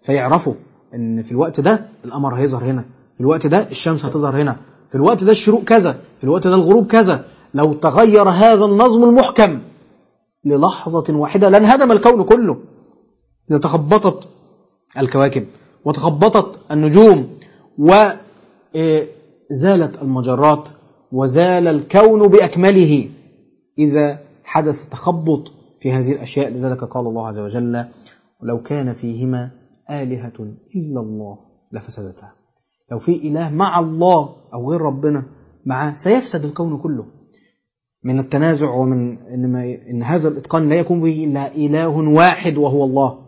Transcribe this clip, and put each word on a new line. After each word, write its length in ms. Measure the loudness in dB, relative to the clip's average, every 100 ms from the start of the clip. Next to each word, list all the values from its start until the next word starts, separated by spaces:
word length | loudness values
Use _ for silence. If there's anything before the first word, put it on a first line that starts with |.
فيعرفوا 520 | -4 -4 0 0 -2 -8 -14 _ _
إن 280 | -10 -6 -6
في 100 | -6
الوقت 280 | -4 -4 0
ده 260 | 0 0 -4 _
القمر 300 | -14 -6 -6
هيظهر 300 | -2 -4 -2 -6
هنا، 140 | -6 -8 _ _
في 60 | _
الوقت 260 | -2 0 2
ده 220 | 0 -2
الشمس 360 | -6 -4 -4
هتظهر 380 | -6 -4 -4 -2
هنا، 140 | -4 -6 -14 _ _
في 60 |
الوقت 300 | 0 2 2
ده 80 | 2
الشروق 320 | 2 2 0
كذا، 280 | 4 2 2 -6 -14 _
في 60 |
الوقت 220 | -2 0 2
ده 80 |
الغروب 320 | 2 4 4 4
كذا. 380 | 2 2 0 -6 _ _
لو 180 | -2 0
تغير 540 | 0 0 4 4 6 4
هذا 360 | 4 4 4
النظم 440 | 2 4 4 4 6
المحكم 500 | 6 4 2 2 0 -12 _ _ _ _ _ _ _
للحظة 680 | -2 2 0 -2 -6 -6 -4 -4
واحدة 320 | -2 2 4
لانهدم 440 | 6 6 4 4
الكون 320 | 2 2 2
كله، 320 | 2 0 0 -4 -12 _ _ _ _ _ _ _ _
لتخبطت 760 | -4 -2 -2 2 2 2 -4 -16 _ _ _ _ _ _ -8
الكواكب 480 | -4 0 0 -2 -8 -18 _ _
وتخبطت 760 | -6 -4 -4 2 2 2 -2 -10 _
النجوم 580 | -2 4 8 8 6 0 -14 -20 _ _ 0
وزالت 440 | 4 6 4 0 -18 _ _ _ _ -4 0 0 -2 -14 _ _ _ -2 2 2 0 -4
المجرات 680 | -6 -4 -2 2 2 2 -4 -20 _ _ _
وزال 560 | -4 0 2 2 2 0
الكون 600 | -2 0 4 6 6 6
بأكمله 800 | 6 4 2 4 4 4 2 -2 -14 _ _ _ _ _ -2
إذا 400 | 0 2 -2 -4 _ _
حدث 440 | -4 -2 -2 -6 -10
تخبط 640 | -8 -4 -2 -2 -2 -4 _ _ _
في 120 | -4
هذه 200 | -2 -4
الأشياء. 380 | -6 -6 -6 -6
لذلك 340 | -6 -8 -8
قال 220 | -10 -8 -8
الله 220 | -8 -10
عز 100 | -10
وجل: 460 | -10 -6 -6 -6 -10 _ _ _ _ _
"ولو 200 | -10 -10
كان 320 | -6 -8 -6
فيهما 560 | -8 -10 -8 -6 -6 -8 -16 _ _ -14
آلهة 420 | -10 -8 -10 -12 -16 -18 -18 _ -10
إلا 240 | -8 -10
الله 380 | -10 -12 -14 -18 _ _ _
لفسدتا". 560 | -18 -16 -18 -18 -18 -20 _ _ _ _ _ _
لو 60 | -10
في 300 | -4 -4 -4
إله 260 | -6 -6
مع 240 | -4 -2 -2
الله 500 | -4 -2 2 2 0 -14 _
أو 160 | -12 -6
غير 100 | -4
ربنا 460 | -4 -4 -4 -4 -8 _ _ _ -8
معاه 280 | -6 -6
سيفسد 500 | -6 0 0 -2 -8
الكون 340 | -8 -8 -8 -6
كله 260 | -8 -8 -10 _ _ _ _ _ _ _ _ _
من 140 | -6 -4
التنازع، 560 | -2 -2 0 0 -2
ومن 440 | -2 -2 -2 -4 -10
إن، 340 | -12 -6 -4
ما، 120 | -4 -6 -12 -10
إن 120 | -8
هذا 260 | -4 -2 -2
الإتقان 400 | -6 -6 -2 0
لا 60 |
يكون 260 | 0 -2 -2
به 240 | -2 -2
إلا 300 | -4 -6 -6
إله 340 | -6 -2 -2 -2
واحد 680 | -2 2 4 4 2 -4 -2
وهو 280 | -2 0
الله 340 | -2 0 -2 -4